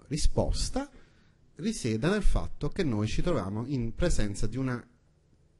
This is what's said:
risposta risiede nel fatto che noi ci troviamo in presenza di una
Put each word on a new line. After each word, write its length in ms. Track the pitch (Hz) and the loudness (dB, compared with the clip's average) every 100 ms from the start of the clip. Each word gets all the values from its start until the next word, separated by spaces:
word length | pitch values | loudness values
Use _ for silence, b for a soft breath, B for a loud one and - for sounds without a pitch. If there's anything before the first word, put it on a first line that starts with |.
| - | -8
risposta 840 | 156 - - 92 - - 254 285 B B B B B _ - | 2 4 4 2 0 0 -2 -4 B B B B B _ -8
risiede 520 | 190 220 120 110 151 | -6 -4 -2 0 0
nel 140 | 208 | 4
fatto 460 | - - 85 - 147 | 4 4 0 -4 -4
che 140 | - | -2
noi 220 | 160 107 107 | -2 0 0
ci 160 | - | 0
troviamo 460 | 180 147 95 104 127 | 0 0 -2 -6 -4
in 260 | 139 113 | -4 -4
presenza 540 | - 175 - 104 104 110 | 0 2 2 0 0 -2
di 100 | 120 | -2
una 260 | 131 120 - _ _ _ _ _ _ | -4 -4 -8 _ _ _ _ _ _